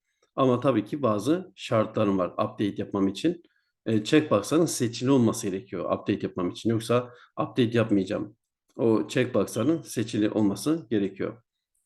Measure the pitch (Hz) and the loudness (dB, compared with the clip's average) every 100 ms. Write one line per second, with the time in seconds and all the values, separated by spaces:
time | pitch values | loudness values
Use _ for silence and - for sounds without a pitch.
0 | _ _ _ - 131 120 139 117 104 156 | _ _ _ 0 2 2 2 0 0 -2
1 | 123 107 107 175 190 - - 113 107 - | 0 0 0 -2 -2 -14 -2 0 0 0
2 | 107 95 87 - 107 - 101 101 98 101 | 0 2 0 -2 -4 -2 -4 -4 -4 0
3 | 95 95 165 175 - _ _ _ - 110 | 0 0 -2 -2 -8 _ _ _ -2 -2
4 | 104 156 151 107 - 156 160 - 117 - | 4 2 4 0 2 0 0 0 -4 -2
5 | 127 135 113 101 101 95 - 90 80 95 | 2 4 4 2 -4 -6 -6 -8 -4 -4
6 | - 101 92 - 90 - 107 113 - 120 | -2 -2 -2 -4 -4 -2 -2 -2 2 0
7 | 123 - - - 110 - 113 117 110 101 | 0 -12 -16 -6 -4 0 2 2 2 2
8 | 92 101 - - _ _ _ - 117 110 | 0 -4 -6 -12 _ _ _ -2 2 2
9 | - 135 120 110 95 - 120 165 - - | 2 -2 0 0 0 0 0 0 -2 -6
10 | 113 104 104 104 104 101 147 165 - 107 | -4 0 0 2 2 0 -2 -4 -2 -2
11 | 98 - 85 - _ _ _ _ | -2 -4 -8 -8 _ _ _ _